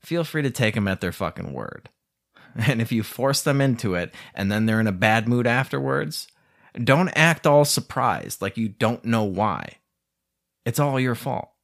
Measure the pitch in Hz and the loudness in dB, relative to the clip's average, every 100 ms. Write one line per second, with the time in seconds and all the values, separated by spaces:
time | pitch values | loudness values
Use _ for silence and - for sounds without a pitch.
0 | - 170 160 156 143 - 113 110 101 95 | -4 -4 -2 -2 -2 0 0 2 0 0
1 | 90 - 87 87 92 65 - - - _ | -4 -4 -6 -6 -10 -8 -10 -12 -20 _
2 | _ _ _ _ - - 117 120 113 117 | _ _ _ _ -18 -2 0 0 0 -2
3 | 107 - 131 139 - 139 139 120 107 90 | -2 -2 0 0 0 2 2 2 0 -2
4 | 85 - - - 98 104 110 110 110 92 | -4 -10 -16 -4 0 2 2 2 2 2
5 | 107 110 110 123 120 120 135 135 135 135 | 4 4 2 0 2 0 0 -4 -2 -2
6 | 151 - - _ _ _ _ - 117 135 | -4 -8 -14 _ _ _ _ -4 2 4
7 | 185 - 160 160 156 147 143 - - - | 2 4 2 4 4 6 4 0 -4 -2
8 | 127 87 - - 98 104 110 95 110 120 | 0 -2 -6 -6 -6 -4 -6 0 -2 0
9 | 113 113 107 92 104 69 50 - _ _ | 0 0 0 0 -2 -2 -8 -16 _ _
10 | _ _ _ _ _ _ - 117 147 135 | _ _ _ _ _ _ -6 0 0 2
11 | 127 120 143 123 - _ | 0 -2 -4 -6 -8 _